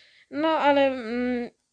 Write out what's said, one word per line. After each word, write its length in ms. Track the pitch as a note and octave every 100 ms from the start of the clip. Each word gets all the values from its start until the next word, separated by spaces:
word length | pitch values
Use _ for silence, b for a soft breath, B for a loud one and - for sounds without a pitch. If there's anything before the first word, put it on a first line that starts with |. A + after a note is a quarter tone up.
| b b b
No 160 | C#4 D#4+
ale, 400 | D#4 C#4+ C#4 C4+
mm, 600 | C4 A3 A#3+ B3 B3 A#3+ - _